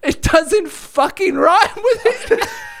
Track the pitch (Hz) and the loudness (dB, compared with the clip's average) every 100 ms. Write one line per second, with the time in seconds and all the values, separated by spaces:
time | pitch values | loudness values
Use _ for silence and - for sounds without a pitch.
0 | 294 - - 320 320 427 320 - - - | -2 -2 4 2 4 0 -2 -10 -8 -2
1 | 285 - 381 277 294 359 427 - 440 480 | -2 0 -2 2 4 4 2 0 -2 2
2 | 440 494 - 453 403 - - - | 0 -2 -2 -2 -2 -8 -16 -18